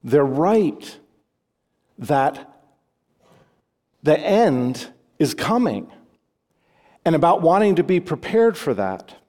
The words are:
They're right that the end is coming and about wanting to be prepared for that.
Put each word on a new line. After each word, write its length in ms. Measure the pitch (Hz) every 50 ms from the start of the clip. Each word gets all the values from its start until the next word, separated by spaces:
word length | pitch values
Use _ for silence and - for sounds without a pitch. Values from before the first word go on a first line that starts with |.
| -
They're 180 | 120 127 147
right 760 | 143 139 131 143 160 190 214 220 196 143 104 - - - - - _ _ _ _ _ _ _ _ _ _ _ _ _ _ _ _ _ _ _ -
that 640 | 123 107 147 135 135 147 139 - - - _ _ _ _ _ _ _ _ _ _ _ _ _ _ _ _ _ _ _ _ _ _ _ _ _ _ _ _ _ _
the 180 | - 147 151 -
end 720 | - - 196 214 240 185 135 127 123 127 127 - - - - _ _ _ _ _
is 140 | 156 127
coming 580 | 107 - - - 220 247 247 170 107 98 87 - - - _ _ _ _ _ _ _ _ _ _ _ _ _ _ _ _ _ _ _ _ _
and 80 | 170 165
about 240 | 147 170 170 160 -
wanting 360 | 160 160 180 202 214 202 185
to 60 | 165
be 180 | 175 - 185 175
prepared 580 | 180 - 160 - - - 185 226 226 233 190 -
for 160 | - 147 120
that. 400 | 95 98 95 95 - - - - - _